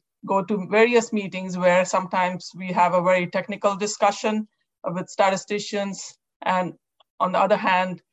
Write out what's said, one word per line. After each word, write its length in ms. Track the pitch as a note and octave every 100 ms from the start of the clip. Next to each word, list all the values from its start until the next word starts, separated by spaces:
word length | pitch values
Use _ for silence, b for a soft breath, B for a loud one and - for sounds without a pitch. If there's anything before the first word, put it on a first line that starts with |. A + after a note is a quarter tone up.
| _ _ F#3+
go 180 | G3
to 240 | F#3+ G#3 F3
various 440 | G#3 A3+ A#3+ A3
meetings 440 | G#3+ G3 F#3 F#3+ F3+
where 280 | F3+ F3+ F#3
sometimes 680 | F#3+ F#3 F#3+ F3+ F#3 - E3+
we 120 | F#3
have 260 | F3+ F3
a 80 | F3+
very 260 | F3 F#3 F3
technical 480 | F#3+ F#3 G3 G3+ G3
discussion 720 | G3+ - G#3 - A3 G#3+ G#3+ _ _ _
with 260 | - F3 F3+
statisticians, 1080 | - G3 F#3+ - G#3 G#3 G3+ G3+ F#3 - - _ _
and 320 | - F3+ F3 - _ _ _ -
on 120 | F#3+
the 80 | F#3
other 180 | F#3+ G3
hand, 440 | G#3+ F3+ F#3 F3+ _